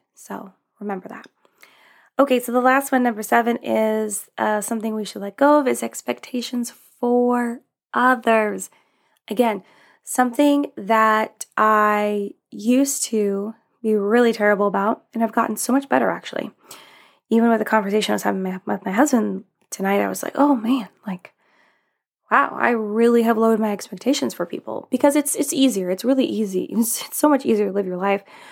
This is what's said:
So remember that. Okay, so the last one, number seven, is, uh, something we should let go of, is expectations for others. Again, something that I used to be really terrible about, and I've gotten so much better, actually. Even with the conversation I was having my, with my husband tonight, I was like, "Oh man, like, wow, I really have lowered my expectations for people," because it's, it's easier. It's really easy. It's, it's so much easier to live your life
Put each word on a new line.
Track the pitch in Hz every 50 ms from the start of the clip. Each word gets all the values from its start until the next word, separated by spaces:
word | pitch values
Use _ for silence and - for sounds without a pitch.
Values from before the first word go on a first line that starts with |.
| _ _ _
So | - - - 202 - 196 190 - _ _ _ _ -
remember | 202 202 196 185 185 -
that. | - - - - _ _ _ _ _ _ _ - _ _ _ _ _ _ _ _ _ -
Okay, | 277 277 254 240
so | 247 -
the | 233 254
last | 247 254 262 277 277 277
one, | 277 254 247
number | 240 220 208 220
seven, | - 240 233 226 233 233 233
is, | - - 220 220 220 220 220 220 220 214 202 - - - _ -
uh, | 220 214 214 208
something | 202 - 240 220 208 226 214
we | 220 214
should | 196 - 208 196
let | 202 202
go | - 277 285 294 294
of, | 277 254
is | 233 226 233
expectations | 226 - - - - 233 - - - - 247 233 - 254 247 240 - -
for | - _ _ _ _ - 240 240 247 247 247 247 240 240 233 233 262 _ _ _ _ _ _ -
others. | 233 247 254 254 240 226 233 226 220 214 208 202 190 196 - _ _ _ _ _ _ _ _ _ _ _ -
Again, | 208 190 240 233 208 196 - _ _ _ _ _ _ _ _
something | - - - 247 247 233 - 294 285 285 285 285 285 -
that | - 202 190 226 220 220 220 214 214 220 - - - - _ -
I | - 214 214 214 214 214 214 208 208 208 208 208 208 202 202 - _ _ _
used | - 208 202 226 247 262 277 277 - - -
to | - 226 214 208 202 196 196 202 220 226 _ _ _ _ _ -
be | 220 214
really | 208 196 202 220 240 240 233 220
terrible | - 208 208 208 190 202
about, | 202 185 196 196 214 262 - _ _ -
and | 226 226
I've | 220
gotten | 220 - 226 - 214
so | 214 - - 240
much | 277 277 -
better, | 254 262 233 185
actually. | 170 180 - - - - - - - _ _ - - - - - - - _ _ _ _ _ -
Even | 226 226 226 233
with | 226 214
the | 214
conversation | - 226 220 196 196 196 214 202 - 208
I |
was | 202 196
having | 202 202 190 190
my, | 185 185 185 -
with | - 208 190 -
my | 196
husband | 185 214 285 285 269 233 214 208 190 190 226 _ _ _ _ -
tonight, | - - 190 190 196 202
I | 202 196
was | 190 - -
like, | - -
"Oh | - 277 294 277
man, | 233 214 220 262 262 202 - _ _ -
like, | 208 185 180 - - _ _ _ _ _ _ _ _ _ _ _ _ _ _ _ _ _ _ _ - 214
wow, | 247 277 - - -
I | - 233
really | 240 226 220 208 208 226 233 233 240 233 226
have | 226 233 214
lowered | 226 226 226 214
my | 220 214
expectations | 208 196 - - - 180 - 240 294 285 269 226 -
for | - 175
people," | - - - - - - - - -
because | - 240 - 285 277
it's, | 302 285 294 -
it's | - 285 - -
easier. | 262 269 262 202 196 185 180
It's | 185 190 -
really | 240 269 262 262
easy. | - - 208 220 196 190 185 -
It's, | - - 214 233 226 - - -
it's | - -
so | - - 302
much | 294 269 -
easier | - 226 208 208 196
to | 185
live | 202 196
your | 185 180
life | 180 185 202 196 196 - - - - - -